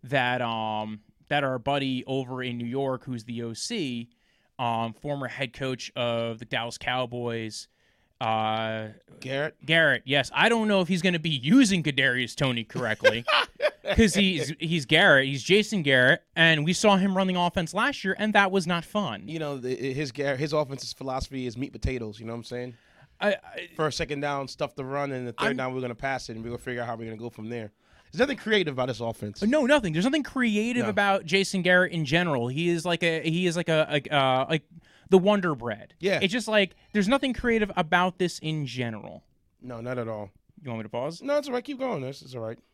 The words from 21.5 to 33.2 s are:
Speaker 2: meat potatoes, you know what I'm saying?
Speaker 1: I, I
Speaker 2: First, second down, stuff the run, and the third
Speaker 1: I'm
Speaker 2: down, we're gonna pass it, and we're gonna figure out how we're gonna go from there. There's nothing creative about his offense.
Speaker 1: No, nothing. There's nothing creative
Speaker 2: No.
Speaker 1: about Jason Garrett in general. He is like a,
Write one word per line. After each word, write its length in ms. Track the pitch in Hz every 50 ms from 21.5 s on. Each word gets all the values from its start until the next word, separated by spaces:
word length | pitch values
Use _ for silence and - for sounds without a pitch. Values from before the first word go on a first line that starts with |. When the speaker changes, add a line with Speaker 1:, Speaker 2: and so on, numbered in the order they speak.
| 110 120
Speaker 2:
meat 140 | 135 - -
potatoes, 460 | 113 - 143 131 123 117 107 104 107
you 60 | 117
know 80 | 110 117
what 40 | 117
I'm 60 | 117
saying? 300 | - 123 123 123 127 120 - _ _ _ _ - _ _ _
Speaker 1:
I, 140 | 185 208 196
I 360 | - - - - - 175 175 -
Speaker 2:
First, 220 | - 160 156 131 -
second 220 | 170 131 147 143
down, 260 | 143 147 143 139 139 131
stuff 280 | - _ 156 143 -
the 100 | - 135
run, 260 | 127 135 143 143 139
and 160 | 135 127 127 120
the 40 | 110
third 140 | - 185 214
Speaker 1:
I'm 80 | 135 127
Speaker 2:
down, 160 | 131 127 127
we're 80 | 131
gonna 140 | 127 120 117
pass 340 | 107 - 135 135 131 - -
it, 60 | 117
and 80 | 110 113
we're 80 | 117
gonna 80 | 120 117
figure 200 | - - 123 120
out 60 | 120 113
how 80 | 117
we're 100 | 113 117
gonna 120 | 113 110 107
go 120 | 117 120
from 200 | 113 - 107 110
there. 220 | 120 120 110 104 _ _ _ _ _ _ _ _
There's 80 | - 156
nothing 180 | 240 285 277 -
creative 380 | - 220 220 208 180 156 135
about 140 | 127 127 127
his 120 | 123 104
offense. 400 | 120 117 113 - - 104 101 -
Speaker 1:
No, 240 | - 208 254 311 277
nothing. 260 | 233 285 294 226 180
There's 140 | 151 160 180
nothing 160 | 262 269 320
creative 600 | 269 - - 269 247 233 208 208 214 233 247 240 247
Speaker 2:
No. 60 | 220
Speaker 1:
about 360 | 208 208 202 202 196 196 -
Jason 380 | 165 180 196 196 - - 190 170
Garrett 300 | 180 180 180 185 180 -
in 120 | 170 156
general. 420 | 127 131 170 180 175 147 127 117 123
He 220 | 131 147 170 175
is 160 | 170 170 156
like 160 | 180 170 165
a, 200 | - 170 160 160